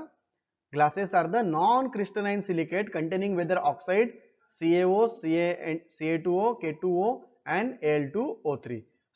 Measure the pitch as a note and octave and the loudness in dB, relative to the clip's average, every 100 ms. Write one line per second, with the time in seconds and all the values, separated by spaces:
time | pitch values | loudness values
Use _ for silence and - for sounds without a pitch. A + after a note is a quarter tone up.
0 | D#4+ _ _ _ _ _ _ C#3+ D3 F#3+ | -10 _ _ _ _ _ _ 2 2 2
1 | F#3 F#3 E3 A3 G3+ D#3 G3 B3 C4 A#3 | 0 0 2 0 2 2 4 4 2 -4
2 | G3 G#3 G3+ G3+ F#3+ E3+ D#3+ F3 G#3 E3 | -4 -2 -2 -2 -2 -2 -2 -2 -4 -4
3 | D#3+ F#3 G3+ F3+ E3+ F3+ C#3+ C#3 - F#3+ | -2 -2 -2 -2 0 0 0 -2 0 2
4 | A#3+ - _ _ _ - E3 F3 F#3 G3 | 0 -4 _ _ _ -4 2 4 4 4
5 | A3+ - D#3+ E3 F3 F3 E3 E3 - - | 2 0 -2 0 0 -2 -4 -6 -8 -6
6 | D#3 E3 F3 F3+ A3+ A#3 D#3+ D#3 F#3 F3 | -2 -2 0 0 0 -2 -6 -4 -2 0
7 | G#3 - - _ - F3 A#3+ B3+ D3+ D3+ | 0 -4 -10 _ -6 -4 -4 -2 0 0
8 | C#3 G3 C#4+ - D#3 C#3 B2 A#2 - _ | 0 -2 -4 -4 -4 -4 -6 -10 -12 _
9 | _ | _